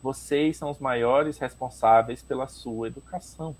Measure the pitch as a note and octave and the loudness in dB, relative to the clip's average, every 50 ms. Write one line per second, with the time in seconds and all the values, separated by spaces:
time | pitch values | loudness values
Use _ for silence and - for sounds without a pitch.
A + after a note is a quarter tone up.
0 | - C3 C3+ - - - D3 C#3+ D3+ D#3 D#3+ - D#3 D3 C#3+ A#2+ C#3 C3+ B2+ A#2+ | -6 -8 -8 -8 -6 -2 0 0 0 0 -2 -2 -8 -10 -10 -6 -4 -2 0 2
1 | A#2 A#2+ B2+ C#3 D3+ D#3 D3 - C#3+ B2+ - - C3 B2+ - - - A2 A2+ A2+ | 2 4 4 4 2 0 -2 -6 -8 -8 -8 -8 -12 -12 -10 0 4 6 8 8
2 | A2+ A#2 A#2+ B2+ - - C3 B2+ C3 C3+ - - - A#2+ A#2 A2 A2+ A2+ A#2 C3+ | 6 4 -4 -12 -6 -6 -6 -6 -4 -8 -10 -14 -12 -10 -8 -6 -8 -8 -10 -12
3 | - - - F3+ - - - - D#3+ D#3+ D3 - | -18 -12 -12 -12 -12 -14 -16 -12 -12 -12 -12 -14